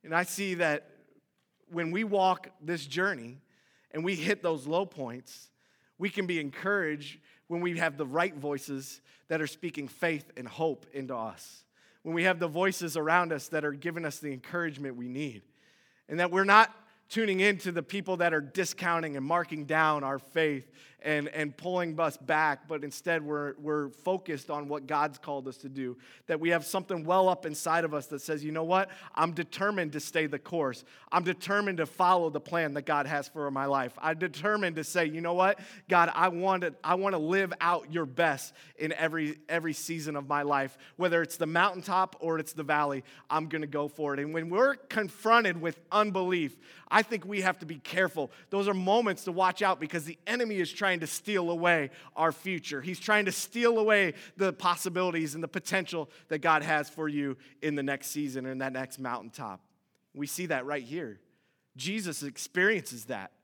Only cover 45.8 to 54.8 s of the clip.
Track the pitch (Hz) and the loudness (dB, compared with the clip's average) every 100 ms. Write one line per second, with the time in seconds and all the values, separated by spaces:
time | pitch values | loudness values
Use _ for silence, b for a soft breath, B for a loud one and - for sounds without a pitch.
45.8 | _ 202 208 190 180 180 147 - B B | _ 2 4 2 2 0 0 -6 B B
46.8 | B 202 220 220 180 202 185 185 165 156 | B 4 4 -4 -4 0 0 0 -8 -12
47.8 | - 175 185 180 135 B B 196 196 190 | -4 0 0 0 -6 B B -2 0 0
48.8 | 185 220 226 185 - 170 185 180 202 175 | 4 4 2 -2 -4 2 2 4 2 2
49.8 | 156 170 151 - - 240 233 202 170 - | -2 -6 -6 -10 -4 -2 0 0 -2 0
50.8 | 196 180 160 - - 202 170 170 175 165 | 0 0 -2 -6 -2 0 0 2 4 4
51.8 | 135 B B - 160 - 190 180 - 143 | 2 B B 0 2 2 -6 -6 -6 -8
52.8 | 151 175 - 214 196 - - 233 233 233 | -8 -8 2 4 4 -2 -6 2 4 4
53.8 | 214 208 185 - B - 190 170 180 170 | 6 6 4 0 B 0 0 2 0 0